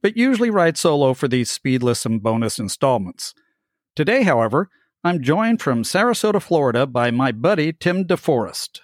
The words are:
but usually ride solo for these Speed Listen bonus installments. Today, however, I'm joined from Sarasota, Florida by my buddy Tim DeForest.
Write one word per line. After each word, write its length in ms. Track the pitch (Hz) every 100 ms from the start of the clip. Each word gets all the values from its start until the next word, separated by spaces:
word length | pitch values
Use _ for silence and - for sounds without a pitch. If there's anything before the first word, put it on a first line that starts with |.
but 140 | - 226
usually 340 | 247 240 240
ride 260 | 208 165 160
solo 380 | 180 147 135
for 140 | 127 143
these 200 | 127 120
Speed 320 | - 143 127
Listen 380 | 123 117 117 113
bonus 400 | 110 113 113 -
installments. 760 | 101 - 139 123 92 - - - _ _ _ _ _
Today, 300 | - 151 254
however, 440 | 208 127 113 131 196 _ _ _
I'm 180 | 170 175
joined 400 | 123 165 226 226
from 220 | - 120
Sarasota, 580 | 110 180 233 226 214 208
Florida 460 | - 170 135 113 135
by 240 | 123 120
my 180 | 120 131
buddy 420 | 110 143 202 156
Tim 320 | 160 180 180
DeForest. 760 | 180 175 - 135 101 - - -